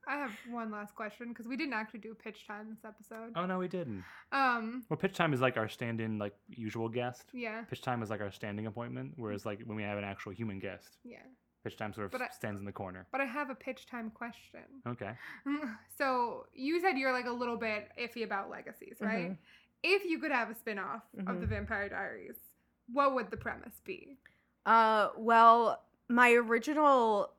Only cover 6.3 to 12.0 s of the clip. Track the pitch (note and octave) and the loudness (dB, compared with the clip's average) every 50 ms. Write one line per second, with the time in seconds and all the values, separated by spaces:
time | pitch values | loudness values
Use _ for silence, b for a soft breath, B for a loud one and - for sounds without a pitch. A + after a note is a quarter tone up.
6.3 | G#2 _ _ _ - - A2+ G#2+ G#2 A#2 A2+ A#2 A2+ B2 A#2+ B2 B2+ - - _ | -8 _ _ _ -12 -8 -6 -6 -4 -2 -4 -2 -2 -2 -4 -4 -6 -8 -18 _
7.3 | - B3+ A#3+ A3+ G#3+ A3+ A#3 - - - - B2+ B2 A#2+ A2+ G2+ A2 G2 G#2 G2+ | -12 -10 -8 -8 -8 -10 -10 -10 -10 -6 -4 -2 -2 -2 -2 -4 -4 -4 -4 -6
8.3 | F#2+ - - G#2+ G2+ G#2 G#2+ A2 G#2 A#2 A#2+ A#2+ B2 B2+ C3 C3+ D3+ - A#2 G#2+ | -8 -8 -8 -6 -6 -4 -6 -6 -6 -6 -8 -8 -8 -10 -10 -10 -10 -8 -6 -6
9.3 | G#2 G2+ - A2+ G#2+ G2+ A2+ A#2 G#2+ G#2+ G#2 G2+ G#2 G#2 G2+ G2+ G2 - - G#2+ | -6 -4 -4 -6 -6 -6 -8 -8 -6 -6 -4 -4 -4 -4 -4 -6 -8 -8 -10 -12
10.3 | F#2+ F2+ A#2 A2 G2 G2 F#2+ G2 F#2 - - - _ _ _ A#3+ A#3+ - - C4 | -8 -6 -6 -6 -6 -6 -8 -8 -10 -10 -16 -20 _ _ _ -20 -20 -20 -20 -20
11.3 | C4 _ _ _ _ _ _ A2 - - A2+ G#2+ G2 A2+ | -20 _ _ _ _ _ _ -12 -8 -6 -8 -8 -6 -6